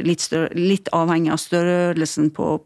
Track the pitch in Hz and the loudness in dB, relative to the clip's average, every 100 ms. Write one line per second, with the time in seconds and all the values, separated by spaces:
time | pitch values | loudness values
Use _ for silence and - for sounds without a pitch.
0 | 165 170 - 160 160 - 180 196 - 170 | -2 -2 -2 -2 -2 0 0 0 0 0
1 | 165 165 160 214 - 175 175 175 175 165 | 2 2 2 -2 -2 0 2 2 0 0
2 | 156 - 151 151 165 156 | -2 0 -2 0 -2 -4